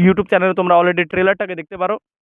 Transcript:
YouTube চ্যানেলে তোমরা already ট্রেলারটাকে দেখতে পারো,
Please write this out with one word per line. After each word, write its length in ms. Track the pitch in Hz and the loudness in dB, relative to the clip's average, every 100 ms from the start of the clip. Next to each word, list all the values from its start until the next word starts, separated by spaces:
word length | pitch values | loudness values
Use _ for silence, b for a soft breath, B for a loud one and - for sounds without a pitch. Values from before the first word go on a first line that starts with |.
YouTube 240 | 180 202 190 | 2 2 0
চ্যানেলে 240 | 190 185 | 0 0
তোমরা 200 | 185 180 | 0 2
already 280 | 175 175 175 165 | 2 2 0 -4
ট্রেলারটাকে 440 | 185 190 196 202 | -2 0 -2 -6
দেখতে 220 | 175 151 190 | -10 -12 -8
পারো, 180 | 185 214 _ _ | -6 -6 _ _